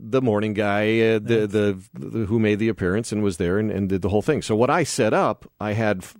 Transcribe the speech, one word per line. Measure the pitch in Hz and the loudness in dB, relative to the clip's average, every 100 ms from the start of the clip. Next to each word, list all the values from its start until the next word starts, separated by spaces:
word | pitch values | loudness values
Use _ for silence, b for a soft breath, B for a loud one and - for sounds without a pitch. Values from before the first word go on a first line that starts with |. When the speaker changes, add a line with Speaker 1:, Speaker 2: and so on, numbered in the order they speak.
Speaker 1:
the | 113 127 | -2 0
morning | 127 104 107 | 2 2 0
guy, | 101 104 101 107 113 | 0 0 0 2 2
uh, | 113 110 | 2 2
the, | 104 113 107 | 2 0 2
Speaker 2:
Thanks. | |
Speaker 1:
the, | 104 104 95 95 - - | 0 0 -2 -8 -14 -8
the, | 110 101 | -4 0
who | 113 | 2
made | 107 104 | 2 2
the | 113 | 0
appearance | 101 90 101 120 | 0 0 -2 -2
and | 104 | -2
was | 101 85 | -2 0
there | 87 101 | -2 0
and, | 110 | -2
and | 92 98 | -2 -2
did | 95 | -2
the | 95 | 0
whole | 104 | 0
thing. | 123 135 | 0 -2
So | - 107 | 0 2
what | 127 | 2
I | 170 | 2
set | 156 - 110 | 0 0 2
up, | 160 151 101 - - | 2 0 -2 -10 -8
I | 104 | -4
had | 107 107 95 | -2 0 -2
f-, | - | -6